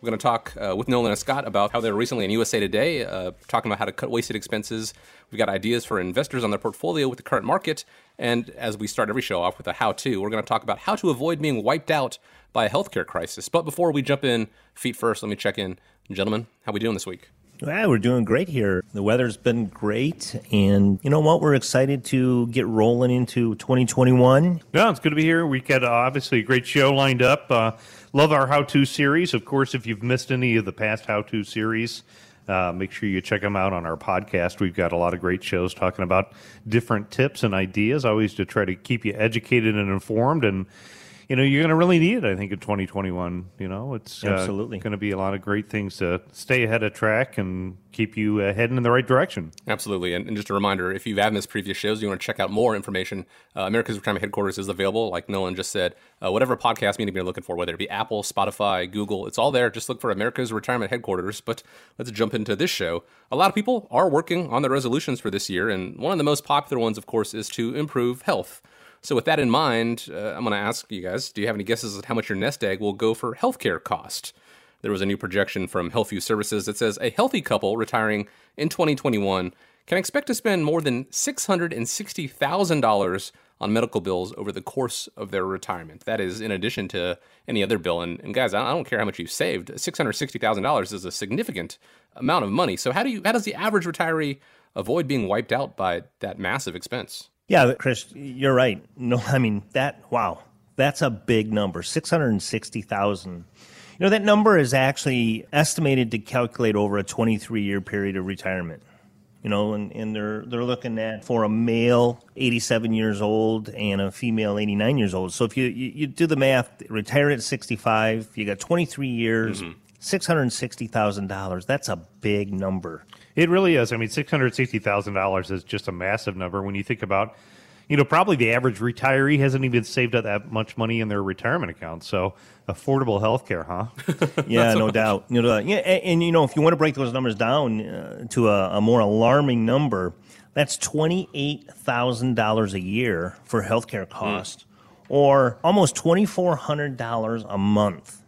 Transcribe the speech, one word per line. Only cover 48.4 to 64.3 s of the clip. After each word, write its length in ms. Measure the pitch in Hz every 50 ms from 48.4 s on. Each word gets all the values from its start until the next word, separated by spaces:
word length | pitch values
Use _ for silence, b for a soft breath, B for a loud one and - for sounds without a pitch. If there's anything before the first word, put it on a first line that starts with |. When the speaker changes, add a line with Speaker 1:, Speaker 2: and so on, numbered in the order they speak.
Speaker 3:
uh, 120 | 101 98 101
heading 240 | 101 117 117 127
in 60 | 127 120
the 80 | 117
right 160 | 120 127 135
direction. 460 | - 131 127 160 190 - - 85 80 80 - _ -
Speaker 1:
Absolutely. 440 | 104 104 - 107 101 92 87 90 87
And, 140 | 87 98
and 100 | - 113
just 140 | 104 104 -
a 40 | 101
reminder, 360 | 101 101 101 98 95 90 90
if 160 | 95 95 -
you 80 | 117 107
have 160 | 98 101 110 107
missed 160 | 101 92 -
previous 280 | - 110 95 98 98
shows, 260 | - - 104 107 107 110
you 60 | 101
wanna 100 | 98 95
check 220 | - - 107 -
out 100 | 98 95
more 240 | 101 107 117 123 110
information, 520 | 101 98 - 101 92 92 - - 98 90 b b b b b b
uh, 60 | -
America's 360 | 98 95 104 117 113 - 113
Retirement 260 | 101 - - 104 95 98
Headquarters 360 | 104 101 - 101 98 92 -
is 80 | 98
available, 420 | 95 95 90 98 98 98 110 117 104
like 200 | 90 87 85 -
Nolan 260 | 101 98 95 90 92
just 160 | 90 92 -
said. 240 | - 101 90 90 - b b b b b
Uh, 120 | - 95 95
whatever 240 | 110 131 127 123
podcast 420 | - - 117 113 - - 101 101 -
medium 160 | 113 101 92
you're 100 | 95 92
looking 200 | 92 92 - 92
for, 100 | - 92
whether 200 | 85 87 87 82
it 40 | 85
be 100 | 95 -
Apple, 360 | 98 101 110 - 113 104 101
Spotify, 680 | - - - 98 101 98 - 104 101 98 92 90 90
Google, 380 | 92 104 104 101 107 92 98 -
it's 100 | - -
all 140 | 113 113 117
there. 180 | 127 123 117
Just 180 | - 117 - -
look 120 | 131 -
for 100 | - 123
America's 420 | 101 95 104 120 120 - 127 117 110
Retirement 380 | 107 - - 123 120 110 95
Headquarters. 500 | 127 120 113 - 95 90 87 98 104 -
But 220 | - - 113 - - b b b b b b
let's 140 | b - 123
jump 240 | 113 101 117 107 -
into 220 | 117 107 - 107
this 140 | 92 165 180
show. 340 | - - 98 82 82 85 - b b b b b
A 60 | -
lot 120 | 135 180 196
of 60 | 185
people 320 | 214 208 233 254 233 202 - -
are 160 | 127 180 185
working 400 | 139 147 165 -